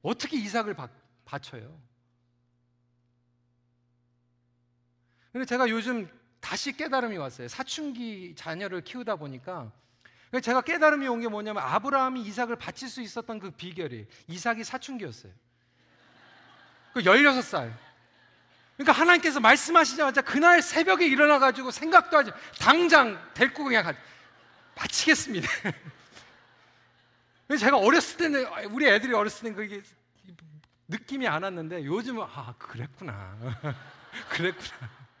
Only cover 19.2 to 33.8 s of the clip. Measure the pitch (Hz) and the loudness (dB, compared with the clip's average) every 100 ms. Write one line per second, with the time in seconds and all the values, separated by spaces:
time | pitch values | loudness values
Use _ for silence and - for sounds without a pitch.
19.2 | 330 277 220 277 - 330 294 262 277 269 | 4 4 6 6 6 4 4 2 0 0
20.2 | - 262 339 349 - 311 330 370 339 269 | -2 4 6 6 4 0 2 4 4 4
21.2 | 294 285 262 262 254 - 320 349 359 311 | 6 6 4 2 -8 -6 4 4 6 2
22.2 | 226 - - - 214 311 349 311 240 180 | 2 -6 -18 0 4 4 8 6 6 -2
23.2 | - - 254 - 277 226 170 139 - - | -14 0 0 0 0 0 0 -8 -14 -20
24.2 | - _ _ _ _ - - - - 302 | -20 _ _ _ _ -12 -6 -2 2 2
25.2 | - 196 - - 208 - 151 - - - | 0 -6 -4 -4 -6 -8 -16 -20 -20 -20
26.2 | - _ _ _ _ _ _ _ _ _ | -20 _ _ _ _ _ _ _ _ _
27.2 | _ _ _ 277 214 277 202 320 - - | _ _ _ 0 4 6 6 4 2 -2
28.2 | 330 285 240 170 208 240 285 208 254 220 | 0 0 -2 -6 -8 2 4 4 4 0
29.2 | 208 - 233 202 214 202 196 _ _ _ | 0 -4 -10 -10 -10 -12 -16 _ _ _
30.2 | 190 170 160 151 _ _ - 214 - 269 | -20 -20 -20 -20 _ _ -10 -10 -8 -4
31.2 | 240 156 190 180 160 175 139 196 240 233 | -2 -2 -4 -8 -8 -8 -4 -4 -4 -8
32.2 | 185 147 113 113 - 113 139 - 175 101 | -10 -12 -16 -16 -16 -12 -12 -12 -14 -12
33.2 | 95 104 123 110 151 127 | -14 -12 -10 -8 -8 -10